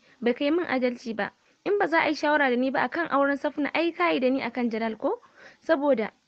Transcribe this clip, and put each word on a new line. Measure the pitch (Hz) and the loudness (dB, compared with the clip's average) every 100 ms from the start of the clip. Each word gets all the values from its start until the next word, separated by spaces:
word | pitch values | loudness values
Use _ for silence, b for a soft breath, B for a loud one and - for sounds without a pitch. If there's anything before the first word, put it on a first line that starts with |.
| b b | b b
ba | 233 | -2
ka | 247 | 0
yi | 285 | 0
min | 339 339 | 0 0
adalci | 262 247 240 226 | 0 -2 -4 -8
ba. | 214 202 - b b | -6 -6 -10 b b
In | - 403 | -2 0
ba | 359 | 2
za | 330 | 2
a | 302 | 2
yi | |
shawara | 294 294 302 269 | 0 2 4 2
da | 240 | 2
ni | 262 | 0
ba | 247 | 0
akan | 247 330 320 | -2 -2 0
auren | 277 277 277 | 2 2 0
Safna | 294 294 277 | -4 -2 -2
ai | 294 330 | 0 -2
ka | 320 349 | 0 0
yi | 311 | 2
da | 254 | 0
ni | 262 | 0
akan | 240 247 240 | -2 -4 -4
Jalal | 220 226 220 | -2 -4 -2
ko? | 277 480 B B B B | -4 -4 B B B B
Saboda | - 320 285 247 208 - | -2 0 2 0 -2 -8